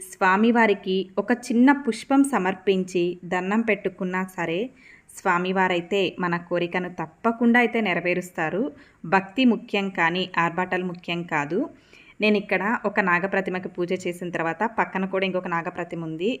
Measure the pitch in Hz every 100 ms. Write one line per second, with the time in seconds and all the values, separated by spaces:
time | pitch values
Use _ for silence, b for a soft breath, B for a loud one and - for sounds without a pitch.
0 | - - 190 190 226 233 226 196 190 190
1 | 185 - 208 233 - 233 262 285 247 220
2 | - 277 277 220 185 190 - 190 185 180
3 | 175 175 175 180 180 214 226 196 196 190
4 | 185 185 190 - 165 170 254 B B B
5 | B - 202 175 180 190 185 175 175 202
6 | 185 - 180 170 175 175 175 180 180 180
7 | 160 _ 233 233 233 240 233 233 214 175
8 | 175 175 175 - 156 175 285 B B B
9 | 165 190 190 - 254 208 - 202 196 190
10 | 165 180 180 - 170 170 185 185 185 175
11 | - 170 175 156 143 180 320 B B B
12 | B - 208 208 208 190 196 233 202 202
13 | 190 175 190 190 190 180 185 - 175 185
14 | 185 175 175 165 165 160 226 226 185 185
15 | 190 190 190 185 185 170 165 180 170 170
16 | 160 160 190 254